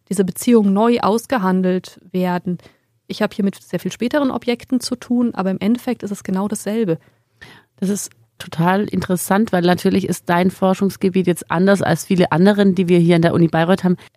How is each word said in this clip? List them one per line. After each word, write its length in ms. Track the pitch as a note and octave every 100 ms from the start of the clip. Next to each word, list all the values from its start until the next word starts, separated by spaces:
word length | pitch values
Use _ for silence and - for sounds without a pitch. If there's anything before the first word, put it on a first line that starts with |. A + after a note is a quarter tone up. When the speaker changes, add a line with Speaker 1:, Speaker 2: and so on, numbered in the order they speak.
| _
Speaker 1:
diese 160 | G3
Beziehungen 480 | F3+ - B3+ A#3 G3+
neu 260 | G3 A#3 A#3+
ausgehandelt 1000 | F#3+ A3+ - B3+ F#3 F#3 F#3 F#3 - - F3+
werden. 480 | F#3 F3+ F3 F3+ F3 - _ _ _ _
Ich 160 | E3+
habe 120 | G#3
hier 100 | -
mit 100 | G3 -
sehr 180 | - F3
viel 120 | F#3
späteren 380 | - A#3+ D4+ C4+
Objekten 500 | A#3+ A#3+ A#3 - B3
zu 160 | - B3+
tun, 380 | - B3 A#3+
aber 160 | - F#3+
im 100 | F#3
Endeffekt 420 | G3+ A#3+ B3+ A3+
ist 80 | G3+
es 140 | G3+
genau 240 | - F#3+ G3+
dasselbe. 500 | G#3+ G3 A3+ F#3+ E3 _ _ _ _ - - _ _
Speaker 2:
Das 120 | F#3
ist 220 | G3+ - _ _ _
total 460 | - - F3 G3
interessant, 680 | - F3+ - F3+ - G3 A3+
weil 100 | F3+
natürlich 460 | F3 F3 F#3+ G3 F#3
ist 200 | F3+ -
dein 220 | F3 F#3
Forschungsgebiet 760 | - F#3+ F#3+ G3 - F#3+ F#3 F3+
jetzt 220 | E3 -
anders 320 | E3 F#3+ G3
als 220 | - D#3+
viele 280 | - F3+ F3
anderen, 420 | D#3+ G3 G#3 G3
die 140 | F#3 F3
wir 100 | F3
hier 160 | E3+
in 80 | E3+
der 120 | E3+
Uni 120 | - E3
Bayreuth 380 | D#3+ E3 F#3+
haben, 120 | F3+ F3+ -